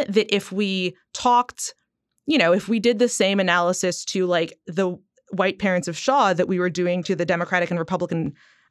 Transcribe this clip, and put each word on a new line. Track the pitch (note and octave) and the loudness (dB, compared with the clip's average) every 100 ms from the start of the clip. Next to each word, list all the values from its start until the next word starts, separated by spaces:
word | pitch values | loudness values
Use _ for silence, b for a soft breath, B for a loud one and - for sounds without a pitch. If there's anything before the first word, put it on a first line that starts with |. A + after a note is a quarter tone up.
| - | 2
that | G#3 G#3 | 0 2
if | G3+ - | -2 -2
we | G3 G3+ F#3+ F3+ b b | -4 -2 -2 -4 b b
talked, | - B3 B3 B3 - - - _ _ _ _ | -2 2 2 0 -8 -12 -12 _ _ _ _
you | - D4 | 0 4
know, | E3+ | 4
if | F#3+ G3 | 4 2
we | A3+ | 0
did | A#3 A3 | 2 2
the | A#3+ | 0
same | - G3 G3 | 2 0 2
analysis | F#3 F3 F3 F#3 F#3 - | 2 2 2 0 -2 -4
to, | - F#3+ | -6 -2
like, | F3+ F3 E3+ - | 0 0 -2 -8
the | - E3+ F#3 F3+ _ _ _ | -8 -2 -2 -4 _ _ _
white | F#3+ F#3+ F#3+ | -2 -2 0
parents | G3 F3+ F3+ | 0 0 -2
of | |
Shaw | D#3+ - C#4 G3+ | -4 0 2 4
that | F3 F3+ | 2 0
we | F3+ | 0
were | F3+ | -2
doing | F3+ F3 F3+ | 0 -2 -2
to | E3+ | -2
the | E3+ | -2
Democratic | F3 E3+ F3 F3+ F3 | 0 -2 0 -2 0
and | F3 | -2
Republican | E3 F3+ F3 E3 C#3+ - b b | -2 -4 -2 -2 -4 -8 b b